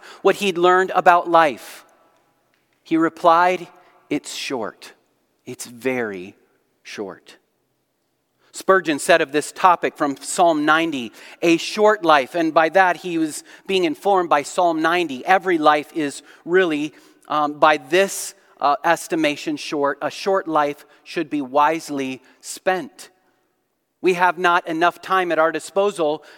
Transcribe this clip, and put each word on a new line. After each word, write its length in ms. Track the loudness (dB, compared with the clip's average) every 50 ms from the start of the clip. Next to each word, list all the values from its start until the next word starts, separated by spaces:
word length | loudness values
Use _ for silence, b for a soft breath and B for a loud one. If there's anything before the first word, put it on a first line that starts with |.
| B B B B 0
what 140 | 0 2 2
he'd 200 | 0 -2 0 2
learned 340 | 4 4 4 4 2 0 0
about 340 | 2 4 6 6 6 4 4
life. 560 | 4 4 4 4 2 -4 -12 -18 -20 -20 -20 _ _ _ _ _ _ _ _ _ _ _ _ _ _ _ _ _ _ _ _
He 140 | -2 0 0
replied, 720 | 0 0 -2 0 2 4 4 6 4 2 0 -2 -6 -12 b b b b b b _ _
"It's 240 | -8 -6 -6 -8 -12
short. 600 | -12 -10 -8 -8 -8 -8 -8 -10 _ -20 -20 -20 _ _ _ _ _ _ _ _ _ _
It's 200 | -16 -16 -14 -16
very 680 | -18 -16 -8 -6 -4 -4 -4 -4 -6 -8 -10 -12 -16 -18 _ _ _ _ _ _ _ _ _
short." 560 | _ -16 -14 -12 -12 -12 -14 -16 _ -20 -20 _ _ _ _ _ _ _ _ _ _ _ _ _ _ _ _ _ _ _ _ _ _ _ -20
Spurgeon 440 | -6 0 0 2 2 2 -2 -4 -2
said 240 | 0 2 2 2
of 100 | 2 0
this 200 | -2 -4 -4 -4
topic 460 | -2 2 2 4 4 2 0 -4 -4 -4
from 180 | -4 -4 -4
Psalm 480 | -6 -10 -6 -2 2 2 2 2 2 0
ninety, 480 | 2 2 2 0 -2 -4 -6 -8 -10 B B B B B B
"A 160 | 0 0 2 0
short 480 | 0 -4 -2 2 2 2 2 2 2
life," 280 | 4 4 4 2 0 -2
and 200 | -2 -2 0 2
by 160 | 2 2 2
that 280 | 4 2 2 2 0 -2
he 200 | -6 -6 -4 -4
was 260 | -4 -4 -6 -10 B B B B B -4
being 160 | -2 0 0
informed 460 | 0 -2 -2 -2 0 0 0 2 2
by 140 | 0 0 0
Psalm 380 | -2 -2 0 0 0 0 0
ninety. 440 | 0 0 0 0 -2 -4 -6 -6 0
Every 320 | 0 0 2 2 0 -2 2
life 340 | 4 2 2 2 0 -6 -6
is 300 | -6 -6 -6 -6 -10 b b b b b
really, 480 | 0 2 2 2 2 0 -4 -4 -8 b b b b b b b -6
um, 320 | -4 -2 -2 -2 0 2
by 180 | 4 4 4 2
this, 560 | 0 0 0 2 2 0 -2 -8 -12 -12 -14 b b b b b
uh, 160 | -2 0 0 0 0
estimation, 720 | 0 -2 -2 -2 -4 -4 -2 -2 -2 -4 -4 -6 -8 -8
short. 440 | -8 -8 -8 -4 -2 -2 -2 -2 -4
A 80 | -6 -8
short 380 | -8 -6 -4 -2 -2 -2 -2 0
life 380 | 0 0 0 0 -2 -8 -16 b b b b
should 260 | -10 -8 -6 -6 -4
be 120 | -4 -6
wisely 800 | -6 -2 0 2 2 2 0 -2 -6 -8 -8 -6 -6 -6 -8 -10 b b b b
spent. 680 | -18 -16 -16 -6 -4 -2 -2 -2 -4 -10 -16 -20 -20 -20 _ _ _ _ _ _ _ _ _ _ _ _ _ _ _ _ _ _
We 140 | -2 0 0
have 220 | 2 0 0 0 0
not 300 | 2 2 2 2 0 -4
enough 340 | -2 0 0 0 0 -2
time 300 | -4 -2 -2 -2 0 0
at 80 | 0 0
our 140 | 0 0 -2
disposal 720 | -4 -10 -6 -2 -2 0 0 -2 -2 -4 -4 -4 -6 B B B